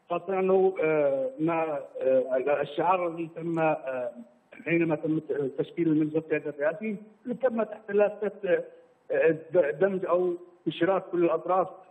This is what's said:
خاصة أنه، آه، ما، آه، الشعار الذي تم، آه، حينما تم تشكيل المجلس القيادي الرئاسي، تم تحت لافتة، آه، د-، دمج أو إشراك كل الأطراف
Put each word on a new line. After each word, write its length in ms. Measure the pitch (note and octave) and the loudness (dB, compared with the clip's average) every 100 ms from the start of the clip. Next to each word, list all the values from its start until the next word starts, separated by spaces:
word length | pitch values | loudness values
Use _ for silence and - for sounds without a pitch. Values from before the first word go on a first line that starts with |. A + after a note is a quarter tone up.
| - | -6
خاصة 300 | F3 F3+ F#3+ | -6 -2 0
أنه، 360 | F#3+ F#3+ F#3+ F#3 | 4 4 4 2
آه، 460 | D#3 D3+ C#3+ C3+ B2+ D3 | 2 2 2 0 -2 -2
ما، 400 | D#3+ E3 D#3+ C#3+ - - | -2 0 -2 -4 -8 -4
آه، 600 | C3 C3 B2 B2+ C3+ C#3+ | 2 2 2 0 0 0
الشعار 460 | D3 - E3 F#3 F3 | -2 -2 2 2 0
الذي 220 | E3 D#3+ E3 | -6 -8 -8
تم، 240 | E3+ D#3+ | -4 0
آه، 520 | D#3 D3+ C3+ B2+ A#2+ A#2 - _ _ - D#3 | 2 0 -4 -6 -6 -10 -18 _ _ -12 -2
حينما 300 | E3+ E3 D3+ | 0 0 -2
تم 240 | D#3+ D#3 D3+ C#3+ C3+ - | -2 -2 -2 -2 -2 -4
تشكيل 300 | D3 E3+ E3 | -6 -2 2
المجلس 280 | D3+ D3+ D#3 | 2 2 -2
القيادي 340 | D#3+ D3+ D3 | -2 -4 -4
الرئاسي، 460 | C#3+ D3 E3 A3 G3 - _ B3 - | -4 -4 -2 -6 -8 -12 _ -10 -2
تم 200 | B3+ A3+ | -2 0
تحت 280 | G#3+ - - | -4 -6 -2
لافتة، 720 | G3+ G3+ - G3+ - F3+ E3 E3+ - _ _ - | 2 2 0 -8 -4 0 0 -2 -14 _ _ -2
آه، 200 | - D#3 D3+ - | 2 4 2 0
د-، 260 | F3 D3+ D3+ | 2 2 2
دمج 260 | G3 F#3+ E3+ | 0 0 0
أو 280 | F3+ F3+ F3 - - E3 | 0 0 -2 -10 -10 -6
إشراك 360 | - E3+ F#3+ - | 0 2 0 0
كل 140 | F3 E3 | 0 2
الأطراف 420 | D#3+ E3+ F#3 E3+ - - | 2 0 0 0 -4 -20